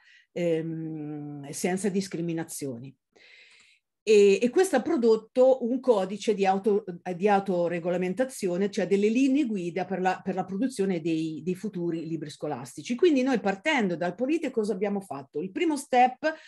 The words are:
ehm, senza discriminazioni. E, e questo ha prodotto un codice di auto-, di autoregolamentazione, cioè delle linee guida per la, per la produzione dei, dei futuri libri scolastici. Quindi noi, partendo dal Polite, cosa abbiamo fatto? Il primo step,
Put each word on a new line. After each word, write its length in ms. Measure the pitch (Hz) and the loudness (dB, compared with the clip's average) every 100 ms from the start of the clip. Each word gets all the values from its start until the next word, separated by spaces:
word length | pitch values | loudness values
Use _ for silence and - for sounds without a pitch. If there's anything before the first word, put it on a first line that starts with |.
| _ _ _ | _ _ _
ehm, 1160 | 170 175 160 165 160 160 156 151 151 147 147 139 | -4 -2 -2 -2 -8 -8 -10 -10 -10 -12 -14 -14
senza 360 | 160 185 185 202 | -6 -4 -2 -2
discriminazioni. 1080 | 185 190 160 170 165 160 - 139 117 135 - _ _ - - - _ _ _ _ _ | -2 -4 -6 -6 -6 -8 -8 -10 -10 -14 -18 _ _ -20 -20 -20 _ _ _ _ _
E, 360 | - 214 202 190 | 4 8 8 6
e 80 | 240 | 4
questo 280 | 330 381 262 | 4 4 2
ha 40 | |
prodotto 840 | 294 339 226 220 - - 254 262 | 0 2 4 4 2 4 6 6
un 160 | 240 254 | 0 0
codice 540 | 254 214 185 202 - | 2 2 0 -2 -2
di 100 | 196 | 0
auto-, 400 | 196 190 208 202 196 175 185 175 | 2 2 2 0 -2 -10 -10 -2
di 120 | 202 | 2
autoregolamentazione, 1400 | 196 196 175 170 175 170 180 185 185 262 - 190 175 202 | 2 2 0 0 -2 -2 -2 -2 -2 -4 -4 -4 -2 -2
cioè 160 | 202 175 | -2 0
delle 220 | 196 208 | 2 2
linee 360 | 226 269 269 262 | 4 4 2 0
guida 400 | 208 170 170 180 | -2 -4 -6 -4
per 160 | 185 | -2
la, 180 | 185 180 | 0 -2
per 100 | - | -4
la 100 | 180 | -6
produzione 580 | 185 196 262 - 190 175 | -6 -4 -4 -2 -2 -2
dei, 400 | 165 160 160 156 | -2 -2 -4 -6
dei 100 | 160 | -6
futuri 540 | 180 214 180 170 165 165 | -6 -6 -6 -4 -4 -6
libri 240 | 160 151 | -8 -8
scolastici. 640 | - 156 127 - - 151 247 | -8 -8 -6 -10 -12 -8 2
Quindi 260 | 359 277 | 4 4
noi, 180 | 254 262 | 2 0
partendo 560 | 202 196 311 294 202 165 | 0 -2 0 0 0 0
dal 200 | 180 185 | -4 -2
Polite, 340 | 254 320 302 | -2 -2 -2
cosa 240 | 233 208 | -2 -2
abbiamo 280 | 196 202 202 | -2 -2 -4
fatto? 380 | 190 139 - 147 | -6 -12 -10 -8
Il 120 | 185 | -6
primo 260 | 190 349 285 | -2 -2 -2
step, 560 | - 247 254 254 302 320 | 0 4 4 2 -4 -6